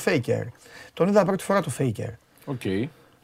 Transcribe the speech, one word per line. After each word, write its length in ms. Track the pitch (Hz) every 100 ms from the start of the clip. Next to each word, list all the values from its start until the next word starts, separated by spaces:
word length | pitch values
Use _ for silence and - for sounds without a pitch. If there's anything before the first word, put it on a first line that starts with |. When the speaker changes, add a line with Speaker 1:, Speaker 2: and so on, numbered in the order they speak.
| -
Speaker 1:
Faker». 380 | 165 117 110 110 - - - -
Τον 140 | - 175
είδα 180 | 202 180
πρώτη 180 | 190
φορά 180 | - 196
το 100 | 156 -
Faker. 320 | 135 98 104 110 _ _ -
Speaker 2:
Οκ. 160 | 127 104 95 135 - - _